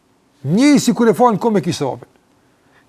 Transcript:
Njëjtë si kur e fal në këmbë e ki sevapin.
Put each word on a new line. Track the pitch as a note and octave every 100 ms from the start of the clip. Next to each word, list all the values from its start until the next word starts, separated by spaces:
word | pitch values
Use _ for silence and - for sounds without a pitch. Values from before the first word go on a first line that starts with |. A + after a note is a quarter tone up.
| _ _ _ _ C3+
Njëjtë | G3 C#4+ C4+
si | - G#3
kur | A#3
e | F#3+
fal | A#3+
në | G3
këmbë | A#3 G3+
e |
ki | E3 B2+
sevapin. | C3+ B2 - _ _ _ _ _ _ _